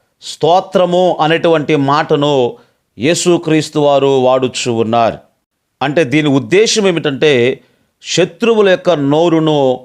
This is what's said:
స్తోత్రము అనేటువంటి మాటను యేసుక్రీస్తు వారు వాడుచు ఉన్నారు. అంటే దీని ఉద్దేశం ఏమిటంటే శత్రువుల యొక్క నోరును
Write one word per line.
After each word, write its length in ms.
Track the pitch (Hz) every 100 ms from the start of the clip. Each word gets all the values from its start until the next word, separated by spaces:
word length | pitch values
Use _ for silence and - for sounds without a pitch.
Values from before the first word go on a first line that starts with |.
| _ _
స్తోత్రము 920 | - - 151 180 190 196 180 175 180 147
అనేటువంటి 560 | 156 165 165 160 139 151
మాటను 800 | 139 147 160 151 147 139 120 117 _ _ _ -
యేసుక్రీస్తు 800 | 131 170 175 170 160 156 151 156
వారు 280 | 143 139 139
వాడుచు 640 | 135 127 131 127 - 123
ఉన్నారు. 460 | 113 110 117 110 78 _ _ _ _ _ -
అంటే 220 | 139 151
దీని 240 | 147 151 151
ఉద్దేశం 600 | 135 110 185 220 220 196
ఏమిటంటే 720 | 165 147 131 156 131 120 135 _ _ _ _
శత్రువుల 640 | - - 180 - 226 220 196
యొక్క 220 | 180 180
నోరును 920 | 156 139 151 170 160 156 151 135 123